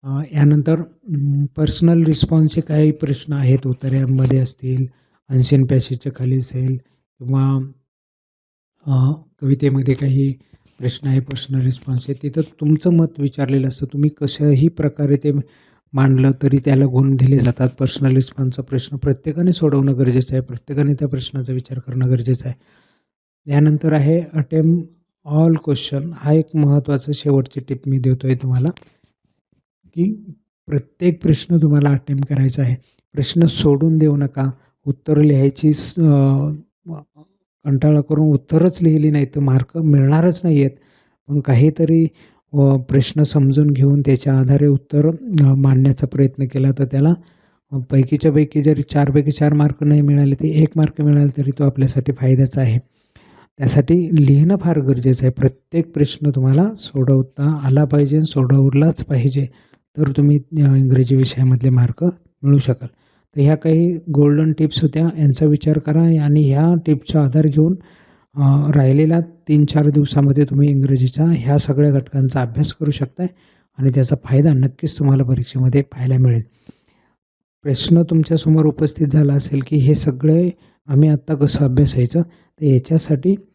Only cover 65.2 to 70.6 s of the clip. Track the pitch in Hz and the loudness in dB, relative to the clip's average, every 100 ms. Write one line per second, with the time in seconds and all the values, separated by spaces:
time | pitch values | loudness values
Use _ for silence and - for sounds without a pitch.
65.2 | 147 127 156 147 156 151 147 151 165 160 | 0 2 0 0 0 -2 0 0 2 2
66.2 | 147 147 143 139 160 175 170 147 - 156 | 2 2 2 2 2 0 0 -2 0 0
67.2 | 143 135 156 143 156 185 - _ _ _ | 0 2 0 2 0 -2 -8 _ _ _
68.2 | _ 143 139 139 147 147 131 139 156 165 | _ -2 2 2 2 2 2 2 2 0
69.2 | 170 - - 151 147 147 151 147 143 151 | -4 -12 -2 2 2 2 2 2 0 0
70.2 | 139 139 143 135 | 2 2 0 2